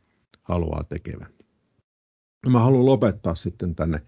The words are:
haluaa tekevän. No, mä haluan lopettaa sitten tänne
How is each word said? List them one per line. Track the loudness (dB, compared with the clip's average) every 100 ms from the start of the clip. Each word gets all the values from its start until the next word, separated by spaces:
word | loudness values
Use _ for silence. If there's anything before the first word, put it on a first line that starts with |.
| _ _ _ _
haluaa | -6 -4 -4 -6
tekevän. | -8 -10 -12 -14 -16 _ _ _ _ _ _ _ _ _ _ _ 2
No, |
mä | 4
haluan | 4 4 4
lopettaa | 4 2 0 -6 -6
sitten | -8 -6 -6 -4
tänne | -4 -4